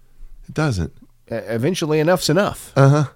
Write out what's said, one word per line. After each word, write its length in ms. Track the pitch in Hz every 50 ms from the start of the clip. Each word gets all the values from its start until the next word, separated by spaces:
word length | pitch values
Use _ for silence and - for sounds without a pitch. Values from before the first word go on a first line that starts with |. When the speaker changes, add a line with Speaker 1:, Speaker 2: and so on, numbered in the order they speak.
| - - _ - - - - - - -
Speaker 1:
It 60 | -
doesn't. 400 | - 156 151 117 92 82 - - - - - _ _ _ -
Speaker 2:
E-, 60 | 113
eventually, 640 | 113 - 98 117 113 117 151 190 - 175 147 151 156
enough's 300 | 151 160 185 175 - -
enough. 420 | 147 185 202 175 - - - - - -
Speaker 1:
Uh-huh. 280 | 139 135 143 151 147 - -